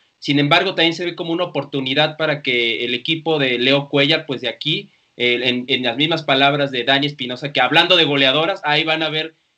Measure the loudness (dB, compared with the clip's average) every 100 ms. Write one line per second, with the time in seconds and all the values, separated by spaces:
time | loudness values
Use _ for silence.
0 | _ _ 0 0 4 2 2 0 0 0
1 | -4 -6 -4 -2 -2 -4 -6 -6 -2 0
2 | 0 0 -2 -2 0 0 0 -2 -2 -4
3 | -4 -4 -2 0 0 2 2 2 2 2
4 | 2 0 -2 -6 -6 -6 -4 -4 -6 _
5 | _ -4 0 0 0 -2 -2 -2 -2 0
6 | 0 0 0 2 4 2 -2 -2 0 0
7 | 0 -4 -10 -8 -4 0 2 4 4 4
8 | 4 2 2 2 0 -2 0 0 0 -2
9 | -2 -4 -6 -12 _